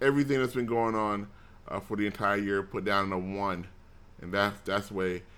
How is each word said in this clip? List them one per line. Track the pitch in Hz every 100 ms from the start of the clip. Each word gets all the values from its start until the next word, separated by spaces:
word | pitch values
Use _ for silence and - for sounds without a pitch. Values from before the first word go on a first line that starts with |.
everything | 135 143 139 135
that's | 127 127
been | 117
going | 117 113 110
on, | 107 101 104 - - - -
uh, | 98
for | - 104
the | 104
entire | 101 101 101
year | 101 98
put | 95 107
down | 98 98 98
in |
a | 92
one. | 92 98 98 87 87 - - - - -
And | 87
that, | 98 101 101 -
that's | 98 98
way, | 98 92 90 -